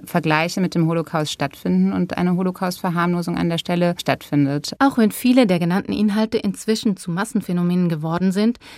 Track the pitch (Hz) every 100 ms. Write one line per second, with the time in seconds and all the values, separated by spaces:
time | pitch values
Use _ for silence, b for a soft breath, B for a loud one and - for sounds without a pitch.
0 | - 175 160 156 170 196 185 170 160 165
1 | 156 160 151 - 143 - 185 185 190 190
2 | 180 - 180 180 185 180 185 180 185 170
3 | 175 175 170 175 170 165 - 175 175 170
4 | - 131 - 147 139 147 - - 277 262
5 | 214 - 247 254 226 175 170 180 - 196
6 | 208 208 220 226 202 185 - 220 220 190
7 | - 170 214 214 - 175 175 180 175 160
8 | 160 170 190 185 220 240 B